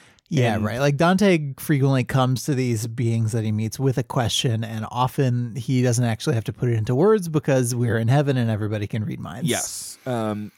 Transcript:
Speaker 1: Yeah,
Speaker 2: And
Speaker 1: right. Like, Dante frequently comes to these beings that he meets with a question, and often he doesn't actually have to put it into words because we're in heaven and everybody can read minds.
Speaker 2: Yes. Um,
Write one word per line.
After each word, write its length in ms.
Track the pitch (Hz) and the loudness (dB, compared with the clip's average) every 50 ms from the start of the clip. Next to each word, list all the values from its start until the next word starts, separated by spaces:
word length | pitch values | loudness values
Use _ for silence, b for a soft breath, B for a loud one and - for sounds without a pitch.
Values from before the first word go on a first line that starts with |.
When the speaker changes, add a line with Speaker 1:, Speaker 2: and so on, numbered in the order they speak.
| b b b b b | b b b b b
Speaker 1:
Yeah, 280 | b - 139 120 117 104 | b 0 2 2 2 2
Speaker 2:
And 80 | 92 104 | 0 -2
Speaker 1:
right. 140 | 107 110 123 | -2 -2 0
Like, 180 | 139 147 143 | 2 2 2
Dante 560 | 139 170 175 190 190 214 196 180 160 151 139 135 | 4 4 4 4 4 4 4 4 4 2 -4 -8
frequently 460 | - - - 156 135 135 135 135 131 117 | -8 -2 0 2 2 4 4 2 2 0
comes 380 | - - 135 127 127 131 117 - | 0 2 2 2 2 0 -2 -2
to 100 | - 139 | -2 0
these 320 | 127 127 123 120 107 117 | 0 0 0 0 -2 -2
beings 440 | 117 113 117 117 117 113 113 113 107 120 | -6 -4 -2 0 0 2 0 0 0 0
that 100 | 117 107 | -2 0
he 80 | 110 | 0
meets 280 | 107 107 110 107 - - | -2 -2 -2 -4 -4 -2
with 180 | 135 135 123 | 0 0 0
a 60 | 135 117 | 0 -2
question, 600 | - - 139 117 - - - - 131 113 110 113 | -2 -2 -2 -2 0 0 0 0 0 -2 -2 -4
and 220 | 107 113 110 110 - | -6 -8 -8 -8 -6
often 640 | - 123 127 127 - - 135 127 120 123 120 120 98 | -2 -2 -2 0 0 0 0 2 2 0 -2 -4 -8
he 260 | - 113 - 131 127 | -8 -4 0 2 2
doesn't 240 | 123 123 117 120 123 | 2 2 2 2 2
actually 300 | 117 110 - - 160 131 | 0 0 -2 -2 -2 -2
have 100 | 117 - | -2 -2
to 80 | - - | -4 -6
put 160 | - 127 120 | -2 -2 0
it 60 | 117 | 0
into 180 | 110 107 123 123 | 0 0 0 2
words 320 | 135 175 214 220 214 175 165 | 4 4 4 4 2 0 -2
because 440 | 151 151 - 156 135 131 127 120 127 | -2 -2 0 2 2 2 2 0 0
we're 220 | 120 123 117 117 | 0 0 0 0
in 100 | 113 113 113 | 0 2 4
heaven 280 | 135 143 143 143 135 | 4 4 4 2 0
and 120 | 127 117 113 | 0 0 0
everybody 360 | 110 101 107 104 110 107 104 | 0 -2 -2 -4 -4 -4 -4
can 160 | - - 110 104 | -4 -4 -4 -4
read 140 | 87 - - | -4 -6 -8
minds. 300 | - 80 - 123 - - | -10 -12 -10 -6 -2 -2
Speaker 2:
Yes. 480 | 107 - - - - - - - - - - | -2 -2 -4 -6 -10 -12 -12 -14 -16 -12 -8
Um, 460 | 131 123 117 110 107 104 104 104 98 _ | -6 -4 -2 -2 -2 -4 -6 -8 -12 _